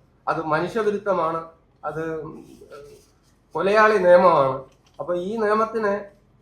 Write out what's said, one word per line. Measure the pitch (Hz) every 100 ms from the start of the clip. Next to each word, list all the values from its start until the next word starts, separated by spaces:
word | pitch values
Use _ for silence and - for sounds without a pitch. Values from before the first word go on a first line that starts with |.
| _ _ -
അത് | 151 156
മനുഷ്യവിരുദ്ധമാണ്, | 156 175 233 208 202 202 185 160 165 165 - _ _ 151
അത് | 151 160 160 147 151 - 135 - 143 143 - _ _ _ _ _
കൊലയാളി | - 190 208 220 214
നിയമമാണ്. | 180 175 180 160 135 131 - _ _ -
അപ്പൊ | 139 175
ഈ | 185 226
നിയമത്തിനെ, | 208 214 220 233 208 202 - _ _ _